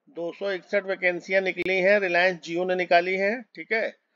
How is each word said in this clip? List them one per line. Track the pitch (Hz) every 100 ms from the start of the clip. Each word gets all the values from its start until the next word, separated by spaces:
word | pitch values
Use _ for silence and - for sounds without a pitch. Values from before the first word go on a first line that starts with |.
| _
दो | - 170
सौ | - 202
इकसठ | 185 - 202 190
वैकेंसियां | 190 185 175 180 190
निकली | 190 175 175 190
हैं, | 185 208
Reliance | 196 175 185 170
Jio | 160 170 185
ने | 185
निकाली | 175 175 180 190
हैं, | 196 254 226 -
ठीक | 165
है। | 220 151 - _